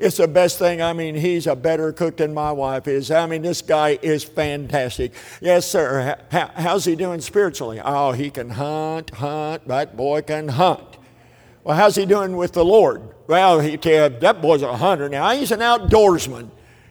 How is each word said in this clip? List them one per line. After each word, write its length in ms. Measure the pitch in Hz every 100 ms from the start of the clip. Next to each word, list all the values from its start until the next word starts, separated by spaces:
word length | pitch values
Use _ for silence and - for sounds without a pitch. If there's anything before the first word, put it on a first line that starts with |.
It's 160 | 202 -
the 100 | 165
best 320 | 180 180 -
thing. 240 | 175 170
I 100 | 170
mean, 220 | 170 160
he's 320 | 151 180 170 156
a 80 |
better 380 | 131 160 160 156
cook 240 | 147 165 160
than 180 | 151
my 160 | 151 151
wife 380 | 143 135 131 147
is. 240 | 139 135
I 140 | 160 165
mean, 160 | 160
this 200 | 170 -
guy 360 | - 151 196 -
is 220 | 165 151
fantastic. 880 | - - 151 143 131 143 123 - 123 - - -
Yes, 300 | 175 175 175
sir. 460 | 190 135 135 127 -
H-, 240 | - 165
h-, 80 | 147 -
how's 280 | 170 190
he 120 | 170 165
doing 240 | 180 170
spiritually? 600 | - 208 190 - 120 110
Oh, 280 | - 143 139
he 200 | 123 143
can 200 | 135 120
hunt, 600 | 120 143 156 156 160 160
hunt. 580 | 113 143 151 151 160 -
That 280 | 131 151 110
boy 260 | 139 151
can 260 | 151 151 151
hunt. 500 | 123 180 - - - _ _ _ _ _ _
Well, 140 | - 156
how's 180 | 208
he 120 | 202 190
doing 300 | 202 190 180
with 160 | 175
the 120 | 175
Lord? 380 | 170 214 151 113 110 - -
Well, 320 | 170 190 165
he, 160 | 151 151
that 680 | 165 156 147 120 175 196
boy's 200 | 156 147
a 140 | 135 123
hunter 320 | 175 165 143
now. 220 | 143 180
He's 220 | 269 226
an 80 | 214
outdoorsman. 920 | 240 240 185 220 202 170 135 120 117 - _ _ _